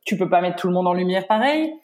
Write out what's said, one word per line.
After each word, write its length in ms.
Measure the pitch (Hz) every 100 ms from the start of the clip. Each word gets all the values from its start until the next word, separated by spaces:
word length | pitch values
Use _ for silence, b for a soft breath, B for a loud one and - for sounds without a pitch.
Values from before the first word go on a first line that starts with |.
| -
tu 100 | 185
peux 140 | 180
pas 100 | 180
mettre 160 | 180 175
tout 100 | 185
le 60 |
monde 140 | 180 180
en 60 |
lumière 320 | 180 180 190 190
pareil. 480 | 220 254 302 311 311